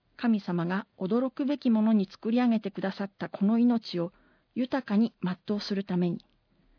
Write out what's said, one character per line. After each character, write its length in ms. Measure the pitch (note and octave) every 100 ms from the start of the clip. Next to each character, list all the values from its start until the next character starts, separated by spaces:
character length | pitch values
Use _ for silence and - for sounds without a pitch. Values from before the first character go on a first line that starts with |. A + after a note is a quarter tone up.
| _ -
神 220 | A#3+ G#3+
様 280 | F#3+ F3 E3+
が 200 | F#3+ - -
驚 340 | F#3 A#3 C4
く 140 | -
べ 140 | C4+ C#4+
き 120 | B3
も 120 | A3
の 100 | A3
に 140 | G#3+ F#3+
作 220 | - A3
り 100 | B3
上 60 | B3
げ 140 | A3
て 100 | G3
く 100 | -
だ 120 | F#3+
さ 120 | -
っ 60 | G3 -
た 100 | F3
こ 160 | -
の 140 | G3+ A#3
命 400 | A#3+ A#3 - F3
を 140 | E3+ _ _ _ _
豊 280 | - B3+ C#4
か 140 | - G#3
に 180 | A#3 _
全 340 | F3+ F3+ - G#3
う 40 |
す 140 | -
る 100 | G3
た 120 | G3 F3+
め 140 | F3
に、 140 | - _ _ _ _ _